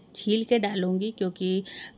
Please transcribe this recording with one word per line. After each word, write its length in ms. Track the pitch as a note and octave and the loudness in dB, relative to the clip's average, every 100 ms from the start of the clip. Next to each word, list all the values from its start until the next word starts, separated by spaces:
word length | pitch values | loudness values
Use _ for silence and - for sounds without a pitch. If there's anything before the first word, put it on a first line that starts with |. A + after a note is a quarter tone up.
| - | -8
छील 300 | - G#3 A3 | -6 2 2
के 140 | A3+ A#3+ | 4 2
डालूँगी, 520 | G3+ G3 F3+ F#3 G#3+ | 2 0 0 0 -2
क्योंकि 540 | A3 F#3 F3+ F#3 F#3 F#3+ - - | -2 -4 -2 0 0 -2 -10 -16